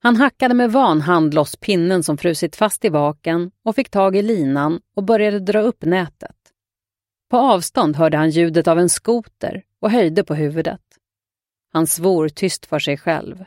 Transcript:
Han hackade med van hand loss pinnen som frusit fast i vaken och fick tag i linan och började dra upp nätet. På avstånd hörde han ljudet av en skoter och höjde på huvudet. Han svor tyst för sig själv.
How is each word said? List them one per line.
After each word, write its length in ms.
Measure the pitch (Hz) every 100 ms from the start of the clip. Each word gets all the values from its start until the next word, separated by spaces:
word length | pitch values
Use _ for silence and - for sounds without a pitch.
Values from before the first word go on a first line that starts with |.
Han 140 | 240 226
hackade 380 | 269 - 262
med 180 | 247 240
van 280 | 254 233 156
hand 340 | 151 175 156
loss 220 | 151 147 -
pinnen 460 | - 185 170 185
som 160 | 165 147
frusit 380 | 175 160 170 -
fast 280 | 214 -
i 40 | 208
vaken 600 | 151 147 151 165 170 175 -
och 100 | 226
fick 160 | 220 254
tag 260 | 202 190 196
i 60 |
linan 580 | 208 208 139 143 151 170 _ -
och 80 |
började 360 | 196 220 208 202
dra 200 | 190 208
upp 220 | 226 -
nätet. 540 | 160 185 165 - - _ _ _ _ _ _ _ _ _ _
På 60 | 240
avstånd 600 | 269 190 - 269 156 151
hörde 200 | 160 151
han 140 | 160
ljudet 380 | 160 170 165 165
av 100 | 165
en 100 | 175
skoter 760 | - - 233 - _ - 190 - _
och 120 | 220
höjde 340 | 240 170 170
på 100 | -
huvudet. 480 | 151 147 160 156 - _ _ _ _ _ _ _ _ _
Han 140 | 160 160
svor 420 | - 185 175 156
tyst 380 | - 185 - -
för 120 | 151
sig 200 | - 143
själv. 460 | - 156 - 185